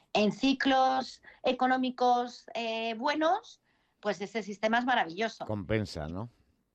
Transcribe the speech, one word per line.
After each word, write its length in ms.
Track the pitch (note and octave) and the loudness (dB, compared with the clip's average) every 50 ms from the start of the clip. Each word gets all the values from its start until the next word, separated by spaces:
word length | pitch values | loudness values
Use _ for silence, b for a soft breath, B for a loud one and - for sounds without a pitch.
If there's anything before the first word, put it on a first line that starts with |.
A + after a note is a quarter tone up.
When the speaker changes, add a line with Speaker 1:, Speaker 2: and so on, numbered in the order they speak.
| b b - | b b 0
Speaker 1:
en 180 | G3 G#3+ G3+ | 2 2 2
ciclos 920 | - - - C4+ C4+ C4 - C#4 C4+ C4 C4 C4 C4 C4 B3 - - - B B B B - | 2 2 2 2 2 2 2 4 4 6 4 4 2 0 -2 -6 -10 -18 B B B B -2
económicos, 1040 | - B3 B3+ B3+ B3+ C4 C4 B3+ B3+ B3 - B3+ B3 B3 A#3+ B3 B3 A#3+ - - - - | -2 0 2 2 2 2 2 0 -2 0 2 4 4 4 4 2 -2 -8 -14 -18 -10 -8
eh, 400 | A3+ A#3 A3+ A3+ A3+ A3+ A3+ A3+ | -6 -4 -4 -4 -4 -4 -4 -4
buenos, 640 | A3 A#3+ D4 D4 D4+ D#4 D#4+ F4+ A4 A#4 - - - _ _ _ _ _ _ _ _ | -2 -2 -2 0 2 2 2 2 2 -2 -8 -18 -20 _ _ _ _ _ _ _ _
pues 200 | - G#3 F#3+ E3 | -4 -4 -2 -2
ese 220 | G3+ F#3+ - A3+ G3+ | -6 -6 -6 -6 -6
sistema 340 | G3 G#3 - - A3 A3+ A#3+ | -6 -6 -2 0 2 2 2
es 60 | B3 | 2
maravilloso. 600 | B3+ B3 A#3 F#3 E3+ D#3+ F#3 A3+ A3 - - - | 2 2 2 0 0 -2 -4 -4 -4 -6 -8 -8
Speaker 2:
Compensa, 640 | - G#2+ G#2 F2+ D2 A2 A2 G#2+ F#2+ - E2 D2 D#2 | -6 -6 -6 -4 -2 -2 -2 -2 -4 -6 -8 -8 -6
¿no? 220 | E2 F#2 A2+ A#2+ - _ _ _ _ _ _ _ _ | -6 -8 -8 -10 -12 _ _ _ _ _ _ _ _